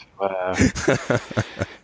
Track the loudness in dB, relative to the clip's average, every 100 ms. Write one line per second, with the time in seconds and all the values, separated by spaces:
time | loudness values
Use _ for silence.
0 | -20 -4 -2 0 0 4 2 2 2 2
1 | 2 -2 0 -4 -4 -4 -8 -8